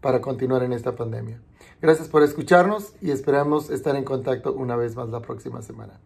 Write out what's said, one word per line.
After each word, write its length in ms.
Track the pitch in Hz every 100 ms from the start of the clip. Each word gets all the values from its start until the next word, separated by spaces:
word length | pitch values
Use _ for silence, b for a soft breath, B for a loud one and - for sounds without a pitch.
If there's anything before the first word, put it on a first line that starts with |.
para 200 | 139 123
continuar 420 | 120 123 131 131
en 100 | 123
esta 240 | 120 117 117
pandemia. 440 | 117 113 113 113 - B B B
Gracias 280 | 160 156 -
por 140 | 156
escucharnos 720 | 147 147 135 180 185 214 202 -
y 100 | 185
esperamos 600 | 139 - 139 147 151 147
estar 260 | - - 139
en 80 |
contacto 480 | 131 135 135 127 143
una 240 | 131 127 120
vez 200 | 120 117
más 120 | 120
la 120 | 117
próxima 420 | 117 113 - 117
semana. 380 | 107 117 107 98